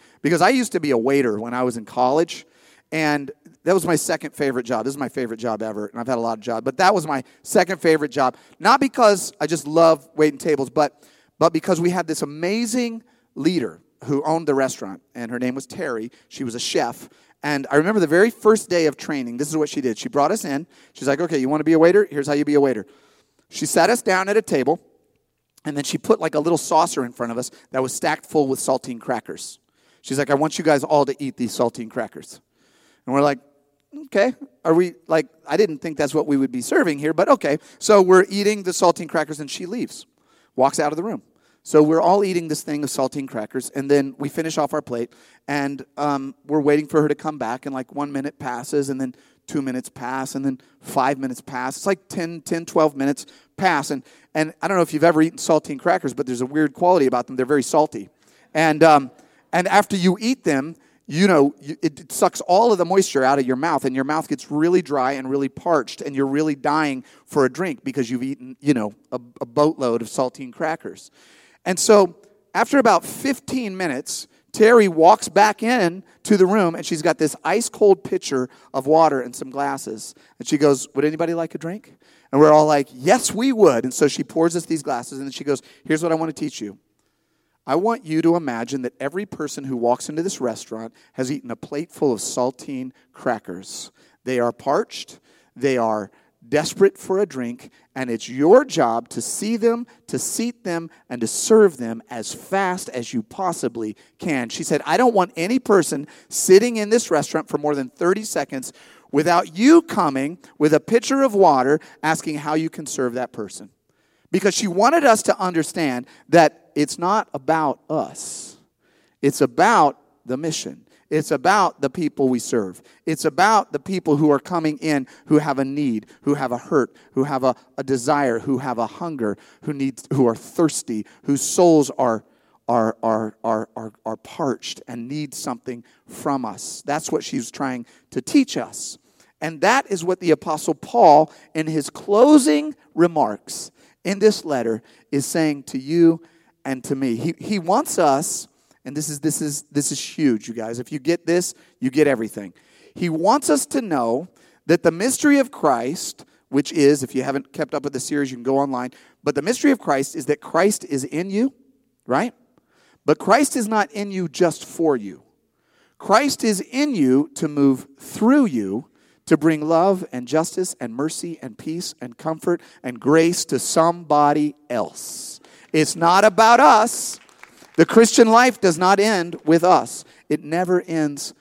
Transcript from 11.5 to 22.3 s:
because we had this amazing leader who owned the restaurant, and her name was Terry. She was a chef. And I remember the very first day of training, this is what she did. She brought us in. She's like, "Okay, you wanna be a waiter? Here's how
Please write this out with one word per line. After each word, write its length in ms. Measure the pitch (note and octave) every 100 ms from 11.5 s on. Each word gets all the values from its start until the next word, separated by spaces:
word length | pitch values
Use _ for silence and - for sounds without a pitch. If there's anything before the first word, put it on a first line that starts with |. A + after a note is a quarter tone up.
because 300 | D#3+ - E3
we 80 | F3
had 160 | F3+ D#3+
this 160 | D3+
amazing 800 | D3 D3+ F3 A3 A#3 B3 A#3 A3+ - _ _
leader 460 | - D#3 F3 G#2+ D#2+ _ _
who 180 | B2 C#3+
owned 240 | D3+ E3 D3+
the 60 |
restaurant, 460 | C3+ C3 - G2 F#2+ _
and 160 | A#2+ A#2
her 80 | B2
name 160 | B2+
was 100 | C3
Terry. 460 | - G3 D#3 A2+ A#2 - _
She 140 | -
was 140 | B2+ A#2
a 20 |
chef. 500 | - E3+ A#2+ - - _ _ _
And 240 | C#3+ C#3 C3+
I 60 | D3
remember 240 | F3 A3
the 80 | D#3
very 220 | E3+ A3+
first 380 | - G#3+ A3 -
day 180 | F3 D#3
of 100 | -
training, 400 | - D3 A#2+ A#2+
this 120 | D3
is 80 | D#3
what 120 | D3
she 120 | C#3+
did. 160 | B2+ G#2+
She 120 | B2
brought 240 | C#3+ D3+
us 120 | A3
in. 220 | - C#3 F3 _ _
She's 140 | - C3+
like, 140 | C#3
"Okay, 180 | E3+ D3+
you 100 | C3
wanna 140 | D3+
be 120 | D3+
a 40 | D#3+
waiter? 300 | E3+ G3+ G3+
Here's 160 | C#3+
how 60 | C#3